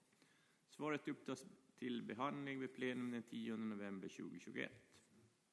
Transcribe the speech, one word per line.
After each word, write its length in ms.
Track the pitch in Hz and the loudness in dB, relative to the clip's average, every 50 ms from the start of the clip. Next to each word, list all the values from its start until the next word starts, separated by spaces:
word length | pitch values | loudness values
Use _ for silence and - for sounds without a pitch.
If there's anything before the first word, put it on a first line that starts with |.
| - - - - - - - - - - - _ _ | -20 -20 -20 -20 -20 -20 -20 -20 -20 -20 -20 _ _
Svaret 420 | - - - 143 151 151 143 - 160 | -14 -6 -2 2 2 2 2 2 0
upptas 380 | 135 - - 139 131 - - - - - - - - | -2 -2 0 -2 -2 -2 -4 -10 -14 -18 -20 -16 -8
till 260 | - 123 123 120 113 | -2 0 2 2 2
behandling 580 | 107 104 104 113 135 143 143 143 139 139 135 131 | 2 0 2 4 4 4 4 2 0 0 0 0
vid 140 | 131 127 131 | -2 -2 0
plenum 360 | 123 127 127 123 123 123 123 | 0 2 2 2 2 2 2
den 120 | 120 117 | 0 0
tionde 540 | 110 - - 117 113 117 110 110 110 110 107 | -2 -2 -2 -2 0 0 2 2 2 2 2
november 320 | 101 101 101 98 95 82 80 | 2 0 0 0 -2 -2 -4
tjugohundratjugoett. 760 | - - 90 85 85 87 - - - - - - - - - - - - - - - - - - - _ _ _ | -4 -4 -6 -4 -4 -6 -8 -4 -2 0 -2 -2 -2 -8 -18 -20 -20 -20 -20 -20 -20 -20 -20 -20 -20 _ _ _